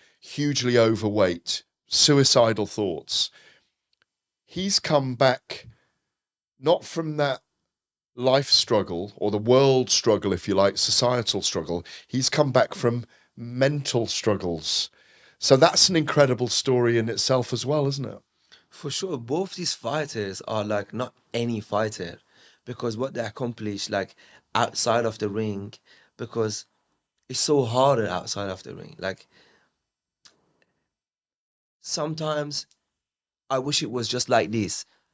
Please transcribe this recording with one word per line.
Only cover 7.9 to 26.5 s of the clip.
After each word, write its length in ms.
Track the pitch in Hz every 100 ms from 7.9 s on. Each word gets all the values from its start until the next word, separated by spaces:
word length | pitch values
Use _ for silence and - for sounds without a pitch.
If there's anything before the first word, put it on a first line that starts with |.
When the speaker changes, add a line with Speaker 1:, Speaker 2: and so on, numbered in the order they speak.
| _ _ 123
Speaker 1:
life 300 | 127 135 -
struggle 640 | - - 107 92 85 101 -
or 140 | 104
the 80 | 104
world 540 | 107 127 139 131 127
struggle, 420 | - - 101 101
if 140 | 92 -
you 80 | 95
like, 200 | 98 -
societal 640 | - - 123 123 113 101
struggle. 420 | - 92 80 85 - - -
He's 240 | 127 131
come 200 | - 143
back 220 | 123 110
from 320 | - 120 120 117 _ _ -
mental 720 | 120 123 135 147 139 123 113
struggles. 840 | - - 98 90 82 - - - _ _ _ _ _
So 180 | - 135
that's 320 | 165 - -
an 80 | 170
incredible 520 | 151 147 135 123 123
story 500 | - - 127 120 117
in 120 | 113
itself 440 | 101 - 131 120
as 100 | 117
well, 220 | 120 151 139
isn't 220 | 135 113
it? 100 | - _ _ _ - _
Speaker 2:
For 200 | - 147
sure, 300 | - 190 143
both 340 | 117 156 190
these 220 | - 175 -
fighters 680 | 117 151 147 113 101 92 -
are, 160 | 110
like, 320 | 104 104 101 107
not 180 | 123 - _
any 280 | 117 120 113
fighter, 600 | - 104 110 107 85 - _ _ _ _ -
because 320 | - 120 110
what 160 | 110
they 80 | 120
accomplish, 680 | 113 - 123 113 107 101 -
like, 280 | 101 95 _ _ _ _ 110
outside 500 | 117 - 123 117 113
of 140 | 107
the 100 | 107
ring, 440 | 104 110 98 101 - _ _ _ -
because 480 | 117 117 110